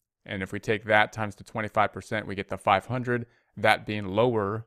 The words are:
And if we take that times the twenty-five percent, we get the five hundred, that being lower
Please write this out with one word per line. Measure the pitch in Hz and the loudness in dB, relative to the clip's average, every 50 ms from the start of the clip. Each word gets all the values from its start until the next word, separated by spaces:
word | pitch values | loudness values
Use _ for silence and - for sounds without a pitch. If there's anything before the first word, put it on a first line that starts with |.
| _ _ _ _ _ | _ _ _ _ _
And | - 101 98 95 | -10 -8 -6 -6
if | 92 | -6
we | - 104 | -8 -6
take | - - 113 104 110 | -4 -2 -4 -2 0
that | 107 107 107 107 101 - | 2 4 4 4 2 -2
times | - 110 104 98 | -6 -8 -8 -8
the | - 95 | -12 -18
twenty-five | - - 117 107 107 - 110 104 101 - | -10 -8 -8 -6 -2 0 0 0 0 -2
percent, | 101 92 - 117 107 101 90 | -8 -8 -6 -6 -6 -6 -6
we | 98 | -6
get | 95 98 - | -8 -6 -6
the | 107 95 | -8 -2
five | - 110 101 95 - - | 2 2 2 2 2 -2
hundred, | 120 131 123 123 123 120 117 - _ _ _ _ _ | -4 -4 -2 -2 -2 -4 -4 -8 _ _ _ _ _
that | - 104 110 107 92 110 | 2 4 4 4 4 2
being | - 107 107 104 | -4 -4 -4 -4
lower | 95 95 104 117 127 120 110 101 98 104 113 113 | -2 2 2 2 4 2 0 0 -2 -2 -4 -8